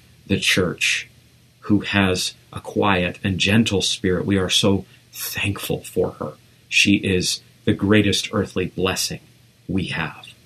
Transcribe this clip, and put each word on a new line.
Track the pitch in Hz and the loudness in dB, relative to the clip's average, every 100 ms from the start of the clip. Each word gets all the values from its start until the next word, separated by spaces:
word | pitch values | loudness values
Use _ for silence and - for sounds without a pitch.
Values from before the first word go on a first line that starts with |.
| - _ - | -20 _ -2
the | 98 | -2
church, | - - 90 - - - - _ _ _ _ _ | 0 0 0 0 -2 -2 -6 _ _ _ _ _
who | - 104 | 0 0
has | - 101 98 92 - - - | 2 2 2 2 -4 -8 -16
a | - | -16
quiet | - 107 104 92 87 - | -8 0 2 2 0 -4
and | 104 90 | -4 -2
gentle | 95 110 113 98 | 2 2 2 0
spirit. | - - 95 90 - | 0 -2 0 0 0
We | 98 | 0
are | 92 | 2
so | - 101 98 - - _ | 2 2 2 -2 -18 _
thankful | - - - 104 98 - - | -12 -10 -6 -4 -4 -4 -6
for | - - 90 | -6 -2 -2
her. | - - - _ _ - | -2 -10 -12 _ _ -4
She | - 104 101 | 2 4 4
is | 95 90 87 - - _ | 2 0 0 -6 -10 _
the | - | -2
greatest | 87 98 107 98 92 - | 0 4 4 4 0 -2
earthly | 110 95 - 87 | -4 -2 -4 -4
blessing | - 92 90 - 82 - _ _ _ - | -2 -2 -2 -4 -8 -14 _ _ _ -6
we | 95 82 | -4 -4
have. | - 80 - - - | -4 -6 -8 -20 -20